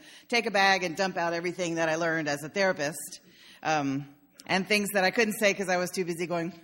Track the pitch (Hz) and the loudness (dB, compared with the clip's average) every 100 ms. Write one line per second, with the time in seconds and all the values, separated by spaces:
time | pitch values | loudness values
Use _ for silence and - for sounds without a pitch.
0 | - - - 240 226 196 196 190 180 156 | -16 -20 -2 -2 0 4 4 4 2 -2
1 | 190 185 170 170 175 175 170 165 165 160 | -2 0 -2 -2 -4 -4 -4 0 0 2
2 | 170 160 147 143 151 202 190 156 147 170 | 0 0 0 -4 -4 0 0 2 -2 -4
3 | - - - - - - - 156 139 135 | -10 -14 -20 -20 -20 -8 0 0 0 -2
4 | 147 - _ _ - 185 185 208 196 196 | -6 -16 _ _ -2 -2 2 0 2 2
5 | 185 208 220 202 208 196 185 180 180 190 | 2 2 0 2 2 2 0 0 0 -2
6 | 175 165 170 170 165 - | -4 -4 -4 -4 -4 -8